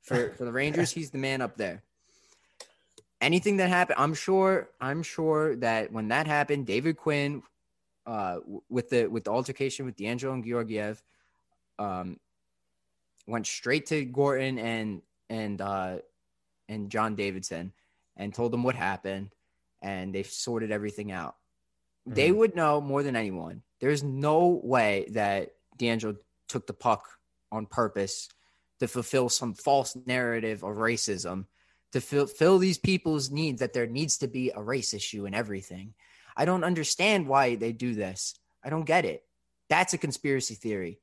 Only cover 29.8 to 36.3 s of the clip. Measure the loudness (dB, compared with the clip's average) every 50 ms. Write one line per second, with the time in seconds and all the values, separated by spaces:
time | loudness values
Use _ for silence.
29.8 | 2 0 -6 -10 -4 -2 0 0 0 0 0 0 -2 -2 -4 -4 -6 -6 -4 0
30.8 | 2 2 2 0 0 -2 -4 -4 -4 -6 -6 -8 -10 _ _ _ _ _ _ _
31.8 | _ _ -4 -4 -4 0 0 0 0 0 2 4 6 8 8 8 6 4 2 2
32.8 | 2 2 2 2 _ 0 0 0 0 -2 -2 0 0 0 0 0 -2 0 0 0
33.8 | 0 0 0 -4 -2 -2 -2 -2 -2 -4 -2 -2 -2 -2 -2 -4 -4 -4 -2 -2
34.8 | -2 -4 -4 -4 -6 -6 -6 -6 -6 -4 -2 -2 -2 -2 -4 -8 -8 -10 -14 -14
35.8 | -14 -16 -18 _ _ _ _ _ -20 -12